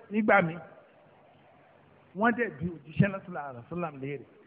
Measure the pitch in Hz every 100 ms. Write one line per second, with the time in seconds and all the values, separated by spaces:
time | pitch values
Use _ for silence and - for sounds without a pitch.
0 | - 208 214 202 165 170 - - - _
1 | _ _ _ _ _ _ _ _ _ _
2 | _ 175 226 240 220 147 175 160 151 160
3 | 196 196 175 175 143 123 117 170 170 139
4 | 135 139 - _